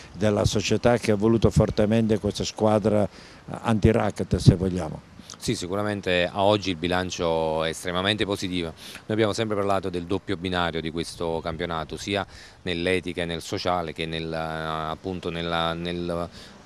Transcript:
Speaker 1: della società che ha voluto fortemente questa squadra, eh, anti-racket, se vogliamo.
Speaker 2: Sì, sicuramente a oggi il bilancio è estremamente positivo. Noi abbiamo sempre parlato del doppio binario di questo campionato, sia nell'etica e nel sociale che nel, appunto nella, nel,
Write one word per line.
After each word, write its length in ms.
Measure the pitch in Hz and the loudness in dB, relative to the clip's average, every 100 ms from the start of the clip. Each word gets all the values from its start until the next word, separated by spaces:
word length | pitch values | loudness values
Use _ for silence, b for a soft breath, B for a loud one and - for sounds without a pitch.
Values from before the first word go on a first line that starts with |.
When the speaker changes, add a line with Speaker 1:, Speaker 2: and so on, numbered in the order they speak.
| B | B
Speaker 1:
della 320 | 87 107 104 101 | -2 2 4 2
società 520 | 107 - 107 120 120 | 2 2 2 4 4
che 120 | - | 4
ha 40 | 104 | 4
voluto 340 | 110 113 107 | 4 6 6
fortemente 680 | - 104 - 107 113 110 107 | 6 4 4 4 4 4 2
questa 240 | 104 - | 2 -2
squadra, 600 | 95 - 107 107 104 104 | -4 2 4 4 4 2
eh, 60 | 101 B B B - | 0 B B B -12
anti-racket, 880 | - 117 110 110 113 107 - 92 90 | -4 0 4 4 4 0 -2 -2 4
se 200 | - 92 | 6 6
vogliamo. 520 | 95 90 80 - - - B B | 2 -2 -4 -8 -14 -20 B B
Speaker 2:
Sì, 180 | - 104 | -4 -4
sicuramente 760 | 87 101 104 101 95 90 87 | -2 -2 -2 -2 0 2 2
a 120 | 104 | 4
oggi 280 | 98 107 95 | 4 4 2
il 40 | 82 | -2
bilancio 880 | 87 90 90 - 85 82 80 80 | 0 0 -2 -2 0 0 0 0
è 60 | 80 | -2
estremamente 560 | 80 92 87 98 107 98 | -4 -4 0 0 0 -2
positivo. 420 | 98 95 90 82 | -2 -4 -4 -4
Noi 380 | - - - - | -8 -16 -14 -4
abbiamo 240 | 110 107 | 0 0
sempre 240 | 98 110 101 | 0 -2 -2
parlato 340 | 98 98 95 | 0 0 -2
del 140 | 90 | -6
doppio 320 | 85 98 - 85 | -4 -4 -4 -4
binario 460 | 92 90 85 80 | -2 0 0 -2
di 100 | 80 | -4
questo 480 | 82 82 - 85 82 | -4 -6 -6 -4 -4
campionato, 540 | 82 90 87 80 76 80 | -4 -6 -4 -4 -6 -8
sia 320 | 101 98 90 B B B | -4 -4 -4 B B B
nell'etica 580 | 92 85 90 92 87 85 | -6 -2 2 0 0 -6
e 40 | 85 | -4
nel 160 | 82 | -6
sociale 520 | - 101 90 90 82 | -6 -4 -2 -2 -2
che 120 | 76 80 | -6 -6
nel, 280 | 82 80 | -4 -4
appunto 960 | 80 80 80 80 80 78 80 95 90 90 | -6 -6 -6 -6 -4 -6 -6 -6 -6 -6
nella, 420 | 85 85 82 82 | -6 -4 -2 -2
nel, 560 | 85 87 87 87 85 85 B B B | -2 -6 -4 -4 -4 -6 B B B